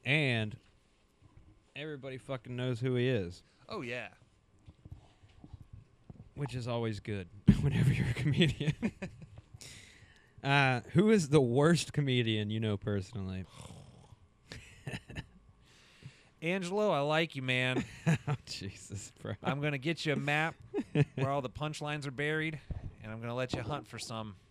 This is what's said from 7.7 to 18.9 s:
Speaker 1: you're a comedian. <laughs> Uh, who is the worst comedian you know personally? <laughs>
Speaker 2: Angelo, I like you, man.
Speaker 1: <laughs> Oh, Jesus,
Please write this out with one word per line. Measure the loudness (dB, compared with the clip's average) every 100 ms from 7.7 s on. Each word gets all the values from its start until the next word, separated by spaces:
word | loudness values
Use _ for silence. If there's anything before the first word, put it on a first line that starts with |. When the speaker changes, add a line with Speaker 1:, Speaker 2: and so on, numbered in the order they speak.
| 4 4
Speaker 1:
you're | 4 0
a |
comedian. | 0 0 4 4 4 -2 0
<laughs> | -4 -4 -12 -12 -20 -20 -20 -20 -18 -20 -20 -20 -20 -20 _ -6
Uh, | 2 4 4 2 2
who | 4 6
is | 6 6
the | 4
worst | 6 6 6 6 2
comedian | -2 2 2 2 2 0
you | 0
know | 0 0
personally? | 0 -2 -2 -8 -6 -8 -10 -14 -18 -18 -20 -20 -20 -20 -20 _ _ -18 -18 -14 -10
<laughs> | -10 -10 -14 -14 -20 -20 -20 -20 -20 -20 -20 -20 -20 -20 _
Speaker 2:
Angelo, | -2 -2 -2 0 2
I | 2
like | 2 2 0 -2
you, |
man. | 0 2 2 0 -4 -2 0
Speaker 1:
<laughs> | 0 0
Oh, | -6 -6
Jesus, | -10 -10 -12 -14